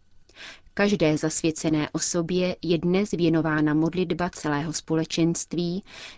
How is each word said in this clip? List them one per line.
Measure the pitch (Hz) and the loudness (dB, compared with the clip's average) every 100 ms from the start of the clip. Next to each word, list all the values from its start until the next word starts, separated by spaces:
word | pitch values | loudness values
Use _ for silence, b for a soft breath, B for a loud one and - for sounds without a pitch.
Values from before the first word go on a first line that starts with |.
| _ - - B B B B | _ -20 -20 B B B B
Každé | - 202 202 156 151 | 0 2 4 4 2
zasvěcené | 156 - 165 156 165 151 147 | 0 0 -2 0 0 0 0
osobě | 160 - 175 165 180 180 180 | -4 -2 -2 0 0 0 -2
je | 165 175 | -2 0
dnes | 175 185 208 | 2 2 0
věnována | 165 165 165 156 156 151 | 2 2 2 2 2 2
modlitba | 151 160 175 175 160 175 | 2 2 0 -2 -2 -4
celého | - 151 143 160 | -4 -4 -2 -4
společenství, | 147 - 160 156 - 165 165 - 160 170 185 B B B | -6 -2 -2 0 2 2 0 -4 -4 -2 -4 B B B